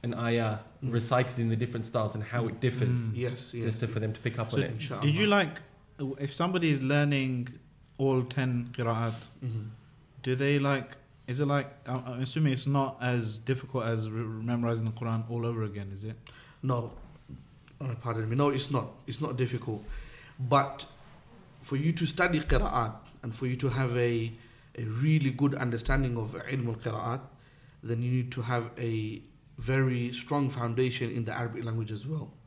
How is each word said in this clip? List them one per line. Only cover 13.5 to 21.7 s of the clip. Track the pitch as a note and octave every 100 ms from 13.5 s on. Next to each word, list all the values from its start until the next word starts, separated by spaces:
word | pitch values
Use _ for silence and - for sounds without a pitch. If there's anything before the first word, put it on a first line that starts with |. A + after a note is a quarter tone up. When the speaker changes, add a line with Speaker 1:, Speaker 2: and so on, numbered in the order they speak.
| C3 - C3
Speaker 3:
as | A2+ A2+ A2
re-, | A2
memorizing | A2+ A2 A2+ A#2+ A#2 A#2 A2+
the |
Quran | A2+ A#2 A2+ A2+
all | A#2 A#2
over | A#2
again, | G#2+ G2+ G2
is | G2 G#2+
it? | A2+ - - - -
Speaker 2:
No. | B2+ B2 A#2 - - - - C3+ - - - -
Uh, | C3+ A#2
pardon | A#2+ A2+ A2
me. | A#2+
No, | D3
it's | - -
not. | C#3 G#2+ - -
It's | A#2
not | C#3+ B2+
difficult. | B2 B2 - G#2+ - - - - - -
But | B2+ C#3 C#3 - - - - - - - - -
for | -